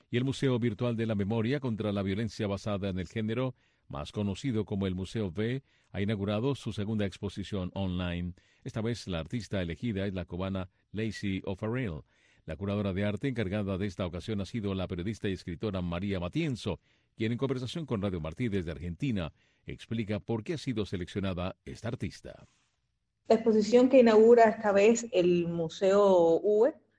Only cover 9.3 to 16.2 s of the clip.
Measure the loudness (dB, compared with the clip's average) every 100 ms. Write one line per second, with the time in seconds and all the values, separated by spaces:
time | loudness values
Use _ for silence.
9.3 | -8 -6 -4 -4 -4 -4 -4 -4 -4 -6
10.3 | -6 -4 -4 -8 _ _ -6 -6 -4 -4
11.3 | -4 -4 -6 -4 -4 -4 -6 -10 _ _
12.3 | _ -12 -6 -4 -2 0 0 -2 -2 -4
13.3 | -2 -2 -2 -2 -2 -4 -4 -6 -6 -6
14.3 | -6 -4 -4 -4 -4 -4 -4 -6 -4 -4
15.3 | -6 -6 -6 -4 -4 -4 -4 -4 -4